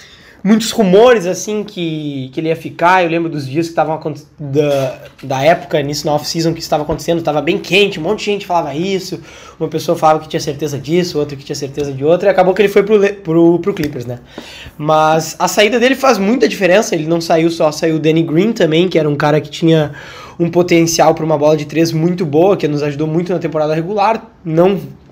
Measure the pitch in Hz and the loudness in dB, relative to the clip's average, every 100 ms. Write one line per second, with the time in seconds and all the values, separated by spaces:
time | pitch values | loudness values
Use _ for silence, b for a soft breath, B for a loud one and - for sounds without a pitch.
0 | B B B B 185 220 220 - 190 190 | B B B B 2 2 2 0 4 6
1 | 247 233 175 175 - 214 202 185 165 156 | 6 6 2 -4 -6 -6 -6 -6 -6 -6
2 | 147 139 131 147 160 160 151 - 170 185 | -8 -8 -8 -6 -4 -4 -6 0 2 4
3 | 170 170 165 147 131 143 165 - 151 156 | 2 0 -2 -6 -6 -4 -2 -2 -2 -2
4 | 160 139 - - 147 143 147 139 131 120 | -6 -10 -14 -14 -4 0 2 0 -2 -6
5 | - - 135 135 147 175 - 160 139 147 | -16 -14 -6 0 2 2 0 -2 -2 -4
6 | 160 147 147 170 165 160 - 156 151 156 | -2 -2 -2 -2 -2 -2 -2 -4 -2 -4
7 | - 170 165 151 147 196 - 180 202 - | -4 -2 -2 -2 -2 -4 0 2 2 -2
8 | 160 214 - 202 196 175 151 139 190 190 | -4 -4 -4 -6 -2 -4 -2 -4 -4 -4
9 | 180 147 - B B B 156 156 165 170 | -6 -12 -14 B B B -6 -4 -2 2
10 | 156 156 156 160 156 139 156 135 113 175 | 2 2 0 -6 -6 -6 -6 -6 -2 0
11 | 175 151 143 139 - 139 139 143 143 135 | 0 -2 -4 -6 -12 -10 -8 -6 -8 -2
12 | 147 180 202 185 180 185 196 202 196 214 | 0 2 2 2 4 4 2 2 4 4
13 | 196 202 160 165 170 175 175 - 147 135 | 2 -2 0 4 4 4 0 -4 -4 -6
14 | 120 123 - B B B B B 151 156 | -10 -12 -14 B B B B B 0 2
15 | 156 160 160 - 175 - 214 240 247 269 | 4 2 -2 -4 -2 2 2 2 0 2
16 | 269 214 196 247 247 - 185 190 226 170 | 2 2 0 0 0 0 2 2 2 -2
17 | 156 170 165 170 165 165 156 151 165 160 | -2 -2 0 2 2 2 -2 0 -2 0
18 | 160 160 151 156 214 220 165 156 180 165 | 2 2 2 2 0 2 2 2 2 2
19 | 151 143 147 151 151 - 165 160 147 143 | 0 0 2 0 -2 -2 2 2 0 -6
20 | B B B B 170 170 175 170 165 160 | B B B B -2 0 2 4 2 2
21 | 156 160 160 151 147 156 147 151 165 156 | 2 2 0 2 2 2 0 0 0 0
22 | 170 180 165 147 185 170 151 147 147 143 | 0 0 0 2 4 2 0 -2 -4 -4
23 | 156 160 180 170 160 151 151 156 165 208 | -2 -2 -2 -2 -2 -2 -2 -2 -2 0
24 | 202 226 - - 170 160 185 190 139 - | 0 0 -6 -14 -2 2 2 2 -6 -16
25 | - | -20